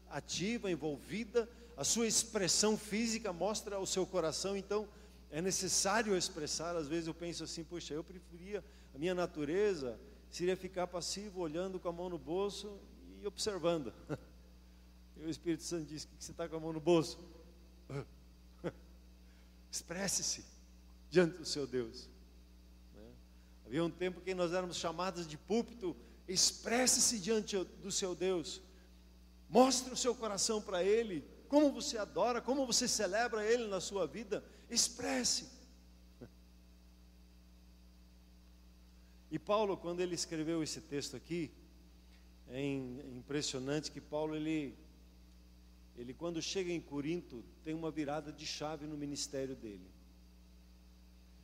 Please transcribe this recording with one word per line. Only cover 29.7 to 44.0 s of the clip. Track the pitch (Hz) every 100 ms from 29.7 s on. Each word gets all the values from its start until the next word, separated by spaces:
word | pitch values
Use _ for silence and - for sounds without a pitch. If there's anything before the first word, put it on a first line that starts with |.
| 254 254
o | 247
seu | 254 220
coração | 220 196 - 220
para | 202 185 185
Ele, | 220 233 160 - - -
como | 285 294
você | 240 196 226
adora, | 196 - 220 240
como | 226 277 254
você | 196 247
celebra | - 196 208 240 220 214
Ele | 240 220
na | 190
sua | - 196 160
vida, | 165 233 190 - - -
expresse." | 233 - - 269 262 233 - - - - - - - - - 127 - - - - - - - - - - - - - - - - - - - - - - - - - - - - - -
E | 156
Paulo, | - 208 208 165
quando | 170 175
ele | 180 170
escreveu | - 160 156 165
esse | 147 131
texto | - 143 - 123
aqui, | - 170 143 - - - - - - - - - -
é | 127
im-, | 143 139 127 123 143 123
impressionante | 123 143 139 135 131 151 151
que |
Paulo, | 147